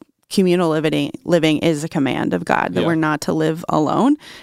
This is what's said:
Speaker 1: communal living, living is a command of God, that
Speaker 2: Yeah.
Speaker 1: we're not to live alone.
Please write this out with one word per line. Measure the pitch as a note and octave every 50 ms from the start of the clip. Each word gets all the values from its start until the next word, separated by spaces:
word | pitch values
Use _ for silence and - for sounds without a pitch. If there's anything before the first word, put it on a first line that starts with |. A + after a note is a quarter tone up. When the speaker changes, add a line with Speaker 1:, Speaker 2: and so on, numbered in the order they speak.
| - _ _ _ _ -
Speaker 1:
communal | - G3+ F#3+ F3+ F3 F3+ F3+ D#3+
living, | D3+ D#3+ D3+ D#3 D3+ D3 C#3+ - - - -
living | - F3 E3+ D3+ D#3 D#3
is | - - E3+ D#3+ C#3+ D#3
a | E3
command | - D#3+ C3+ B2 B2+ - - - -
of | F3 E3+
God, | - - - - - -
that | F3+
Speaker 2:
Yeah. | -
Speaker 1:
we're | E3 E3
not | D#3+ D#3+ D#3 D3+ D3+
to | - - E3
live | D#3+ D#3 D#3 D#3+ E3+ -
alone. | - D#3 D#3 D#3 C3+ - - G#3 C#4 D4+ - - - - -